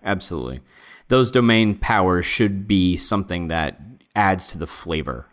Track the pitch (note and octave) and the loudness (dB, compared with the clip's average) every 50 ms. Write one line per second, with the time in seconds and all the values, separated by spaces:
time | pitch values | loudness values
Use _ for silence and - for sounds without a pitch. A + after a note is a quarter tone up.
0 | - F#2+ G2+ F#2 - - F2+ D2 B1 B1+ B1+ B1+ - _ _ _ - - - - | -6 -4 -4 -4 -4 -6 -6 -6 -8 -8 -10 -12 -16 _ _ _ -20 -20 -20 -20
1 | _ _ B2+ C3 B2+ - - B2+ A#2+ A#2 A2+ A2+ A2+ G#2+ G2 - - - A2+ G2+ | _ _ 2 2 2 4 4 4 4 6 4 4 4 2 0 -2 -2 0 2 2
2 | F#2 F#2 F2+ F2 F2 - - - A#2 G#2 G2+ F#2+ G2 G#2 G2+ F#2 F2+ F2+ F2+ F2+ | 2 2 2 2 0 -2 0 0 0 0 0 -4 -2 0 2 4 4 2 2 0
3 | - - A2 G2+ F#2+ - F#2 F2 E2+ D#2+ E2 E2 D#2 D2 - - C#2+ G#2+ B2+ _ | 0 0 0 -2 -2 -4 -6 -6 -4 -4 -2 -2 -4 -4 -6 -10 -20 -20 -20 _
4 | _ _ _ G#2+ G#2 G2 F#2+ F#2 - - - E2 E2 - - - - E2+ D#2+ D#2 | _ _ _ 0 2 2 2 0 -2 -6 -6 -8 -10 -10 -10 -12 -6 -4 -4 -4
5 | D2 - B1 A#1+ - - | -4 -6 -8 -10 -14 -18